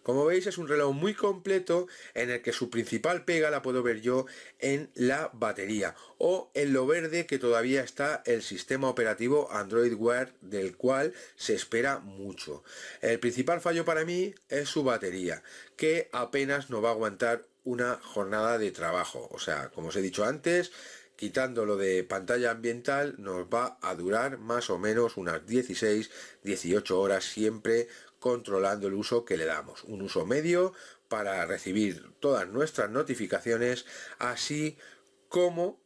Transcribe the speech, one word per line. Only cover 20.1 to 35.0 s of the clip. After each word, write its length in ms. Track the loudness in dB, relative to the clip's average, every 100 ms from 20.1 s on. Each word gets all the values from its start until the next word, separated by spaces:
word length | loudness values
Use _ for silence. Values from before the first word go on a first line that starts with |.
| 0
antes, 480 | -2 0 2 2 0 -10 -18 -20 -20 -10
quitando 480 | -4 -2 -2 0 0
lo 100 | 2
de 280 | 2 2
pantalla 460 | 0 -4 0 0 0
ambiental, 680 | 0 -4 -2 -2 0 -2 -6
nos 260 | -6 -6 -2
va 320 | 0 0 -4
a 120 | -6
durar 460 | -2 0 2 0 -4
más 320 | -2 -2 0
o 80 | 0
menos 380 | 2 4 2 0
unas 280 | -4 -4 0
dieciséis, 640 | 0 0 0 2 2 0 -12 -18 -10
dieciocho 580 | -6 -4 2 0 2 2
horas 260 | 4 2 0
siempre 640 | 0 0 0 2 2 2 -8 -20 _
controlando 680 | 0 0 0 2 2 2 0
el 80 | -2
uso 280 | 0 0
que 140 | 2 0
le 80 | 0
damos. 400 | -2 -6 -16 -12
Un 160 | -8
uso 240 | -4 -2 0
medio 480 | 0 2 2 2 -2 -20 -20 _
para 380 | -4 -2 -2 -2
recibir 580 | -2 0 2 2 -2 -14 -2
todas 300 | 2 2 0
nuestras 400 | -2 -2 0 -2
notificaciones, 960 | 0 -2 -4 -2 -2 0 0 2 -2 -8 -16 -16 -4
así 600 | -4 -2 -4 -2 -4 -6 -20 -20